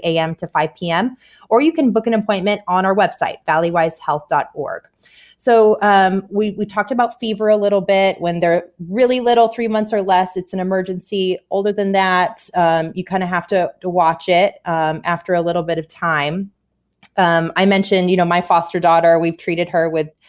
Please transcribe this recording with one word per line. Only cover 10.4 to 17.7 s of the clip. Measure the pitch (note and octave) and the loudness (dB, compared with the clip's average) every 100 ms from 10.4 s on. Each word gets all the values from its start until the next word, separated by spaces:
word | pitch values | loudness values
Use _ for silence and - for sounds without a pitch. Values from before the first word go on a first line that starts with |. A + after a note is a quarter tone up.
| F3+ | -6
an | F#3+ | -6
emergency. | F#3 F#3+ F#3 F3+ - G3 F#3 F3+ - | -2 -2 -4 -8 -6 -4 -2 -4 -4
Older | G3 G#3 | -4 -2
than | G#3 G3 | -2 0
that, | G3 F#3+ F3+ F3 - - | 0 2 2 0 -4 -6
um, | F3+ E3+ E3 D#3+ | 0 2 2 -2
you | F3+ | -8
kinda | F3+ F#3+ F3 | -6 -4 -2
have | F3+ - | -4 -2
to, | F#3+ E3 - | -2 -2 -4
to | F#3 | -4
watch | F3+ E3 E3 - | 0 2 0 0
it, | F3 G3+ - | 2 2 -2
um, | F3 E3 D#3 D#3+ | -6 -2 -2 -2
after | E3+ E3+ - | -4 -6 -2
a | F3 | -2
little | E3+ F3 | 0 -2
bit | E3+ E3 | -4 -6
of | D#3 | -8
time. | - E3+ D3+ C#3+ F3+ G3 _ _ _ _ _ - - | -6 -4 -2 -2 -4 -8 _ _ _ _ _ -8 0
Um, | F3 E3 E3 - | 2 2 0 0
I | |
mentioned, | F#3+ | 2